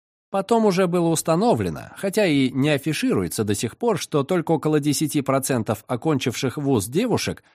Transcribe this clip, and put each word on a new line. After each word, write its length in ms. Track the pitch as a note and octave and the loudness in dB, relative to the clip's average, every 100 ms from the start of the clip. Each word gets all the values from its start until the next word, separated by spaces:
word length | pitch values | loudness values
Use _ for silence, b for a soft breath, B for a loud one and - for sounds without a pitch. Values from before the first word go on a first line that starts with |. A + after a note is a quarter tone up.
| _ _ _ | _ _ _
Потом 360 | G3 F#3+ A#3 G#3+ | -4 0 2 4
уже 200 | F3+ F#3 | 2 2
было 220 | F3 E3+ | 2 2
установлено, 840 | - - E3 A#3+ C#3+ F#2 D2+ - - | 0 0 2 2 2 0 -4 -12 -8
хотя 320 | G3 G#3+ G3 | -4 0 2
и 240 | C#3 C3 | 4 2
не 180 | C3 D3 | 2 2
афишируется 720 | C#3+ D#3 D3+ C4 D3+ F2 - | 0 0 -2 0 0 0 -2
до 120 | G#2 G2+ | -2 -2
сих 200 | A#2 - | -4 -4
пор, 220 | A#2+ G3 | -2 -2
что 260 | - D3+ | -2 -2
только 280 | C3+ F#3 E3 | 0 0 0
около 280 | D#3 D3+ D3+ | 0 2 0
десяти 420 | D3 C3+ D3+ D3 | 2 0 0 -2
процентов 640 | C3+ C3+ - C3 A2+ G#2+ - | 0 0 0 -2 -2 -4 -4
окончивших 720 | B2 D#3+ C#3+ C3+ - C3 D3+ | -4 -2 0 -2 -2 -4 -2
вуз 280 | C#3 B2+ A2+ | 0 0 0
девушек 580 | D3 B3 E3 - E2 _ | -2 0 0 -2 -8 _